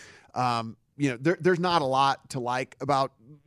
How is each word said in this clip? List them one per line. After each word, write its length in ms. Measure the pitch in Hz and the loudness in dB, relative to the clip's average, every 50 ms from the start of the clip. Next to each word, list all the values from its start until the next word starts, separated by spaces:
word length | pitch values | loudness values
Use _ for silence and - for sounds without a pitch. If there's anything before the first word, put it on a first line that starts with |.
| - - - - _ _ - | -20 -20 -20 -20 _ _ -6
um, 420 | - 127 127 120 117 113 113 104 _ _ _ _ - | -2 -2 0 0 -2 -4 -6 -10 _ _ _ _ -4
you 120 | 143 139 | -4 -4
know, 80 | 127 117 | -4 -2
there, 180 | 135 165 185 175 | -2 -2 -2 0
there's 180 | 151 185 185 170 | 2 2 2 2
not 220 | 175 180 175 165 | 2 2 2 2
a 40 | 147 | 2
lot 440 | 131 131 131 139 139 135 - _ - | 2 2 4 4 4 2 0 _ -10
to 100 | - 135 | -8 -6
like 380 | 120 120 123 127 135 - - - | -4 -4 -4 -4 -4 -6 -10 -8
about 340 | 139 135 143 135 139 127 _ _ 113 123 151 147 _ | -2 0 0 0 0 -2 _ _ _ -20 -20 -20 _